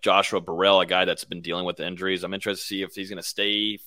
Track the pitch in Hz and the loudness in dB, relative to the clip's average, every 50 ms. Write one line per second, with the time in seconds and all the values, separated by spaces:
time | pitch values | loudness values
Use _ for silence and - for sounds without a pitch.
0 | - 104 92 98 95 - 107 92 85 90 82 87 95 98 98 92 90 85 90 92 | 2 4 4 4 4 2 0 -2 -2 -2 0 4 6 6 6 6 6 4 2 2
1 | 92 90 85 - - - 90 87 82 85 85 90 90 87 87 - 80 87 90 87 | 2 2 0 -4 -6 -10 -12 -10 -6 -4 -4 -2 -2 -4 -4 -4 -6 -8 -6 -4
2 | 95 95 92 87 90 92 98 98 - 107 95 - - - 101 98 95 92 - 101 | -2 -2 -2 -2 -4 -6 -8 -4 -4 -4 -4 -4 -6 -6 -4 -6 -6 -6 -8 -10
3 | 95 95 101 85 - - - 104 104 104 104 104 107 107 104 - - | -10 -10 -10 -10 -10 -6 -2 -2 0 0 0 0 -2 -2 -4 -8 -14